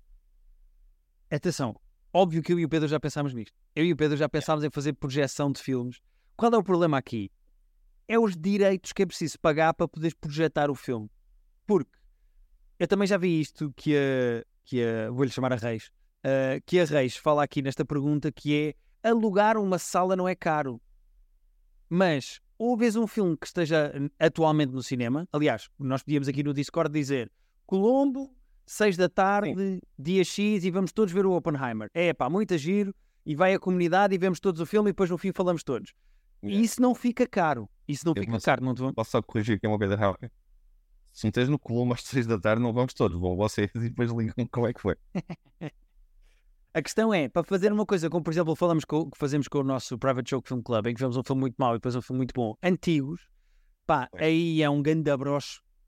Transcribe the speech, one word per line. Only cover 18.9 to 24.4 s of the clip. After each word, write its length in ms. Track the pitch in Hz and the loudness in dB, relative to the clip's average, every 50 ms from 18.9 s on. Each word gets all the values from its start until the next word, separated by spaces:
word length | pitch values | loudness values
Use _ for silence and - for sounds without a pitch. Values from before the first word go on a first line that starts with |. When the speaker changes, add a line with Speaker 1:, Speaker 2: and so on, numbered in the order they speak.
| _ _ | _ _
Speaker 1:
é: 80 | - 226 | 0 2
"Alugar 480 | 233 233 220 220 180 202 208 214 226 | 2 2 2 2 2 4 4 4 2
uma 200 | 220 202 190 185 | 2 0 0 0
sala 380 | 170 - - - 180 185 185 190 | -2 -2 -2 0 0 2 2 0
não 120 | 185 180 | 0 0
é 80 | 180 180 | -2 -2
caro." 460 | - - 170 156 151 143 135 120 113 _ _ - _ _ _ _ _ _ _ _ _ _ _ _ _ _ _ _ _ _ | -2 -2 -2 0 0 -2 -4 -6 -10 _ _ -20 _ _ _ _ _ _ _ _ _ _ _ _ _ _ _ _ _ _
Mas, 540 | - 165 180 190 180 156 135 - - - - _ _ _ | -2 2 2 4 4 2 0 -2 -8 -14 -18 _ _ _
ou 180 | - 226 240 247 | -4 0 0 2
vês 220 | 208 240 233 202 | 2 2 2 2
um 100 | 233 233 | 0 -2
filme 300 | 208 - 220 196 175 160 | -2 0 0 0 0 0
que 80 | - - | -2 -6
esteja 480 | - - 180 170 147 165 156 147 143 143 143 139 147 _ - | -6 -4 -2 0 2 2 2 2 0 -2 -4 -6 -6 _ 2
atualmente 540 | 160 165 - - | 2 2 2 4